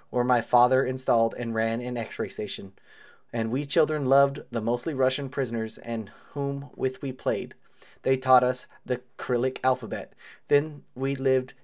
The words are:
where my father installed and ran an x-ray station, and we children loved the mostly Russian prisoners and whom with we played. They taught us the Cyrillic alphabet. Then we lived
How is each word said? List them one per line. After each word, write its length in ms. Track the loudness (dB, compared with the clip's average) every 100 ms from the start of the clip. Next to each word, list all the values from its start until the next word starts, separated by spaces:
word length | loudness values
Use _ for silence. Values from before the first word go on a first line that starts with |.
| -4
where 140 | -2
my 180 | 2 2
father 420 | 4 6 6 4
installed 520 | 2 -2 2 2 2 0
and 160 | -4
ran 260 | -2 0 -2
an 160 | -4 -6
x-ray 340 | -6 -6 -6
station, 420 | -4 -8 -8 -12 -18 _ -20 -20 -20 -8
and 200 | -4 -2
we 160 | -2 0
children 400 | 2 2 2 4
loved 360 | 4 4 0 -6
the 120 | -4
mostly 340 | -2 -2 -2 0
Russian 340 | 0 0 -6
prisoners 480 | -4 -4 -4 -6 -8
and 320 | -8 -8 -8 -14 -12
whom 400 | -6 -4 -6 -10 -4
with 280 | -4 -4
we 80 | -10
played. 420 | -4 -2 -2 -6 -14 -20 _ -20 -6
They 160 | 0 0
taught 260 | 4 4
us 220 | 4 -2 -8 -16
the 180 | -6 -6 -6 -12
Cyrillic 400 | -2 0 0 0
alphabet. 500 | 0 0 -2 -8 -8 -16 -20 -14 2
Then 360 | 2 2 -10 -14 -4
we 200 | -4 0
lived 380 | 2 2 0 -14